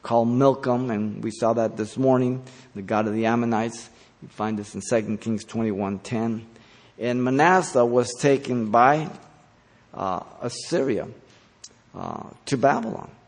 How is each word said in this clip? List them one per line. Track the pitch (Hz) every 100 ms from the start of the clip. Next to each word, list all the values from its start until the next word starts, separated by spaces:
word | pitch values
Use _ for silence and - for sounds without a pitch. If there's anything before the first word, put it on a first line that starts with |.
called | - 117 117
Milcom, | 123 139 135 127 123 127
and | 107 107 104
we | 110
saw | 107 113
that | 117 113 110
this | 107 -
morning, | 131 127 127 127 127 - - 104
the |
god | 95 107 110
of |
the | 110 113
Ammonites. | 117 117 110 117 117 - - _ _
You | -
find | - 107 107
this | 101 98
in |
Second | - 117 107 107
Kings | 113 110 -
twenty-one | 113 113 98 98 98
ten. | - 110 113 110 110 - - - _ -
And | 117 123
Manasseh | 127 131 165 185 165 131 120
was | 123 117 -
taken | 143 135 139 123 110
by, | 117 123 151 160 - - _ _ _ _ _ _
uh, | - 95 90 - -
Assyria, | 123 - - 170 135 101 - - _ _ _ _ - _ _ 92
uh, | 87 - - - -
to | 127
Babylon. | 135 143 226 - - -